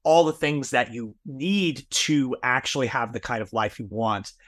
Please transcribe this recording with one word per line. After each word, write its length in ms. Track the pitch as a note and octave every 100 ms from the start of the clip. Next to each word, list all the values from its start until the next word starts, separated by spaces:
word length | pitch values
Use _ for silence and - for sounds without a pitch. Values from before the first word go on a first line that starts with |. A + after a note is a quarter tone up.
all 220 | - E3
the 80 | D#3+
things 380 | D#3 D3 D3 C3
that 220 | B2+ A#2+
you 240 | A#2 A2 - D#3
need 580 | C3 E3 G3+ F3 B2+ -
to 460 | - - D3+ C3 B2+
actually 440 | B2+ B2+ - C#3+ B2
have 260 | B2+ A#2
the 60 | A#2+
kind 240 | - A#2+
of 100 | G#2
life 280 | A2+ G#2+ -
you 60 | G#2
want. 420 | G#2 A2 G2+ G2+ -